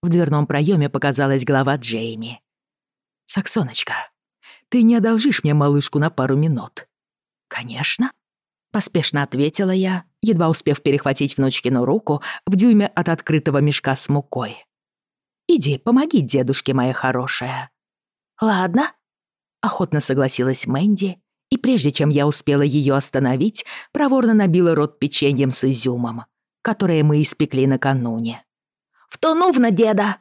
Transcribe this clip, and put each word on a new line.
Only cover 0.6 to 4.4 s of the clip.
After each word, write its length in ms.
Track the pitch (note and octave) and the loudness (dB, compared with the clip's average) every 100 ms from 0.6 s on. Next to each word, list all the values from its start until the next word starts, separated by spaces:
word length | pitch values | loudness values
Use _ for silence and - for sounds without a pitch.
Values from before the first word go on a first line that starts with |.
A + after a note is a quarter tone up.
| D3+ F#3+ C#3+ | 2 2 0
показалась 540 | C#3 C#3+ C3+ C#3 C3+ | -2 -2 0 0 0
голова 320 | C3 C3+ C3+ C#3 | 0 0 0 -2
Джейми. 640 | A2+ A2+ A2+ A2 A2+ A#2+ _ _ _ _ _ _ _ _ - | -4 -6 -8 -10 -12 -14 _ _ _ _ _ _ _ _ -8
"Саксоночка, 720 | - G3 - C#3+ - - - - _ _ _ | -6 -2 -2 -2 -4 -6 -8 -10 _ _ _